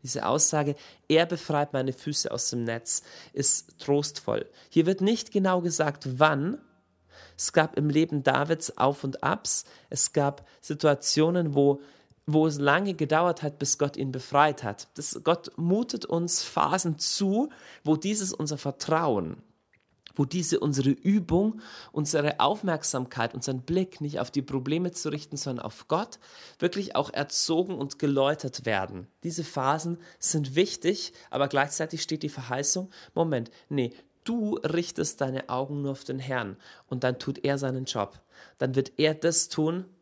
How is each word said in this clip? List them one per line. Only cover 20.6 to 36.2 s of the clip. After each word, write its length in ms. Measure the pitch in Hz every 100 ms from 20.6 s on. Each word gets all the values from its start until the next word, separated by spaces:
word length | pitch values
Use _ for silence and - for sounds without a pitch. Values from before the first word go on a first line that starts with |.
unsere 300 | 147 135 135
Übung, 720 | 139 185 208 170 170 214 220 - - -
unsere 480 | - 147 156 147 -
Aufmerksamkeit, 960 | 139 208 190 156 - 135 127 127 117
unseren 280 | - 131 131
Blick 380 | 127 175 185 -
nicht 200 | 147 147
auf 100 | -
die 120 | -
Probleme 500 | 135 135 127 156 180
zu 160 | 175 156
richten, 280 | 151 - 143
sondern 280 | 143 123
auf 240 | - - -
Gott, 300 | 160 226 - - - - -
wirklich 360 | 175 196 190
auch 180 | - 143
erzogen 640 | - 143 - - 165 185 180
und 220 | 139 -
geläutert 680 | 147 135 135 151 - - -
werden. 420 | 101 95 98 90 _
Diese 200 | 170 165
Phasen 540 | 156 - 131 156 170 170 - -
sind 360 | - 156 135
wichtig, 580 | 139 196 - 165 202 - - -
aber 180 | 131 139
gleichzeitig 540 | 143 143 - 160 160
steht 200 | - 156
die 60 | 151
Verheißung, 600 | 143 120 123 143 180 190 - -
Moment, 360 | - 165 135 113 - _
nee, 240 | 143 120 - _ _
du 300 | - 233 208 -
richtest 640 | 156 165 170 - 156 -
deine 280 | 135 131 -
Augen 340 | 127 139 147
nur 100 | 139
auf 120 | 135
den 140 | -
Herrn 380 | 131